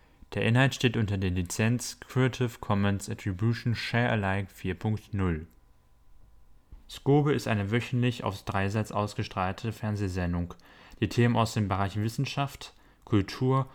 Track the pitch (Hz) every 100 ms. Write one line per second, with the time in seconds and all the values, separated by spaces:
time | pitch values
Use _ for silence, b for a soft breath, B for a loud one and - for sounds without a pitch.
0 | b b b - 107 120 135 - 127 117
1 | 101 98 95 90 87 - 110 120 - -
2 | - 127 131 - 123 - - 104 101 101
3 | - 110 - 92 113 117 123 110 - 117
4 | 120 113 98 98 95 - 95 87 110 107
5 | - 101 92 80 82 - - - _ -
6 | - - - - - - _ - - -
7 | - 147 147 127 117 110 98 117 117 123
8 | 123 120 110 98 - 101 98 110 104 -
9 | 104 - 104 - 92 95 113 107 110 104
10 | 101 92 90 87 87 - B B B B
11 | 104 - 120 113 110 - 101 95 98 104
12 | 107 - 135 - 139 - - b b b
13 | - 107 95 - 127 131 135